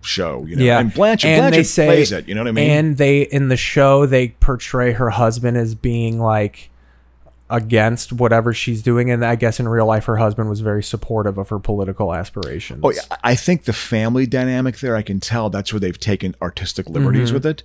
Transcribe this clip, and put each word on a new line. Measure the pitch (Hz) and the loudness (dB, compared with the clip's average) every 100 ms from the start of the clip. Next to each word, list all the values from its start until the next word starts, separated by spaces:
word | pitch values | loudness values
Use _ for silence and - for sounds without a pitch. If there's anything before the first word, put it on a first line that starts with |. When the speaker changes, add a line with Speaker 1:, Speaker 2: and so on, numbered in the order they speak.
Speaker 1:
show, | - 98 82 65 | -8 -4 -4 -6
you | 78 85 | -6 0
know. | |
Speaker 2:
Yeah. | 123 120 | 2 2
Speaker 1:
And | 113 | 0
Blanchett, | 160 214 220 | 2 2 2
Speaker 2:
And | 156 160 269 | 4 4 4
they | 165 | 4
Speaker 1:
Blanchett | 202 | 2
Speaker 2:
say, | - 151 | 2 4
Speaker 1:
plays | 151 113 | 4 4
it, | 87 - | -2 -6
you | |
know | 104 | -4
what | 117 | -2
I | |
mean? | 113 151 | 0 2
Speaker 2:
and | 151 156 135 | 4 2 2
they, | 139 143 | 4 4
in | 139 139 135 | 2 0 0
the | 127 | 0
show, | - 147 139 139 | 0 2 6 6
they | 143 127 123 | 4 4 0
portray | - - 123 - 127 123 | 2 2 2 -4 0 0
her | 110 120 | 0 0
husband | 104 113 117 120 120 | 2 0 2 0 0
as | 113 | -2
being, | 110 123 117 113 113 | -2 -2 -2 -2 0
like, | 113 107 104 - - - _ _ _ _ - _ - | 0 0 -2 -6 -20 -20 _ _ _ _ -20 _ -6
against | 120 110 110 113 120 - | -4 2 2 2 0 -6
whatever | 120 117 117 117 | 0 2 2 2
she's | 113 123 110 | -2 -4 -2
doing, | 120 120 123 | 0 0 0
and | 120 | 0
I | 117 | 0
guess | 117 117 - | 0 0 -2
in | 117 | -2
real | 113 | 0
life | 110 107 | 2 2
her | - 107 | 0 0
husband | 110 110 107 | 0 0 -4
was | 104 | -4
very | 110 104 | -2 -2
supportive | - 110 - 110 101 98 | -4 -8 -4 -2 -2 -4
of | 98 | -6
her | 104 | -4
political | 117 101 98 95 95 | -2 -2 -2 -4 -4
aspirations. | 85 95 101 73 76 - - | -4 -6 -8 -8 -8 -12 -2
Speaker 1:
Oh, | 139 | -2
yeah, | - - - | -2 -8 -4
I | 120 | 0
think | 123 - 180 | 2 2 0
the | - | -2
family | - - 110 110 127 | -6 -4 -2 0 0
dynamic | 127 131 127 127 131 - | 0 -2 -2 -2 -4 -4
there, | 131 | -4
I | 110 | -4
can | 101 98 | -4 -6
tell | - 120 110 | -4 -4 -2
that's | 98 - | -4 -4
where | 107 | -4
they've | 92 - | -4 -4
taken | 110 98 92 - | -4 -2 -4 -6
artistic | 87 - 92 - 82 | -8 -8 -8 -8 -6
liberties | 80 139 127 120 | -2 2 2 0
Speaker 2:
Mm-hmm. | |
Speaker 1:
with | 131 156 | 0 -2
it. | 151 | -4